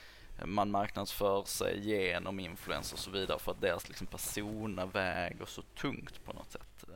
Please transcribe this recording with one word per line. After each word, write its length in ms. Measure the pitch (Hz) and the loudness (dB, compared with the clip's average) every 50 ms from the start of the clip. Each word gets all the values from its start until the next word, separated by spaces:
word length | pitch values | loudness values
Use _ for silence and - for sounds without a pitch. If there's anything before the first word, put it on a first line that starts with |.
| - - - - - - - - - | -16 -16 -16 -16 -12 -10 -8 -6 -4
man 260 | 82 98 104 101 104 | 0 2 4 4 4
marknadsför 720 | 98 101 104 104 - 98 101 - - - 104 101 98 98 95 | 4 4 2 2 0 -2 -2 -2 0 2 4 6 6 4 2
sig 340 | - - - 95 92 90 101 101 107 | 0 0 2 2 2 2 2 2 4
genom 500 | 107 101 92 90 87 87 90 92 98 98 | 4 4 4 4 4 2 0 0 -2 -2
influencers 540 | 92 82 85 - - 90 80 73 - - - | -2 -4 -6 -4 -2 0 0 0 0 -2 -4
och 60 | 82 | -4
så 120 | - 95 | -4 -2
vidare 280 | 95 98 92 85 76 - | 0 0 2 2 2 2
för 120 | - 90 | 2 0
att 100 | 92 - | 0 4
deras, 260 | 98 95 85 - - | 4 4 4 2 0
liksom, 200 | - - - 92 | -4 -4 -4 -4
persona 800 | - - - - - - 104 104 104 110 110 110 107 95 90 92 | -4 -4 -4 -4 -2 0 0 0 0 0 -2 -2 -2 0 0 0
väger 600 | 95 92 101 95 90 85 90 87 85 - - - | 2 2 2 4 4 2 2 0 0 -2 -4 -8
så 160 | - - - | -8 -8 -10
tungt 640 | - - - - - 139 - - - - - - - | -10 -10 -6 -4 -2 -2 -2 -4 -6 -10 -10 -10 -8
på 80 | - - | -8 -8
något 180 | - - - | -8 -8 -10
sätt. 340 | - - - - - - - - 90 | -10 -10 -10 -12 -14 -14 -14 -8 -4